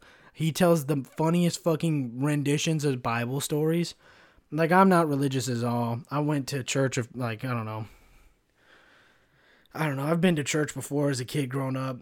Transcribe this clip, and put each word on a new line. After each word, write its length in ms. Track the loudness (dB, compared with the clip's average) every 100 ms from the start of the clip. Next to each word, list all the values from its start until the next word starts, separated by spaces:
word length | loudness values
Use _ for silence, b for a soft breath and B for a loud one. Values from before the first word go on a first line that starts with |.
| B B B
He 200 | -4 -2
tells 340 | 4 4 4 2
the 180 | -2 -4 -2
funniest 460 | 0 2 2 0
fucking 580 | 0 0 0 0 -2 -2
renditions 640 | 0 0 0 0 0 0 0
of 180 | -2
Bible 380 | -2 -2 -2 -4
stories. 540 | -2 0 0 0 -2 -6 b b b b _
Like, 200 | -2 4
I'm 180 | 6 6
not 200 | 6 4
religious 400 | 2 0 0 -2
at 140 | -2
all. 380 | -2 -2 -2 -4 -4
I 80 | -2
went 280 | 0 0 -2
to 160 | -6
church 340 | -2 0 0 0
of, 120 | -6 -6
like, 280 | -6 -4
I 60 | -4
don't 160 | -4 -4
know. 220 | -8 -10 b b b b b _ b b b b b b b b b b b b -4
I 120 | -4
don't 80 | -2
know. 80 |
I've 180 | 0 2
been 140 | 4 2
to 80 |
church 320 | 0 0 -2 -4
before 340 | -4 0 0
as 100 | 0
a 60 | -4
kid 240 | -4 -4
growing 260 | -4 -4 -4
up. 220 | -6 -8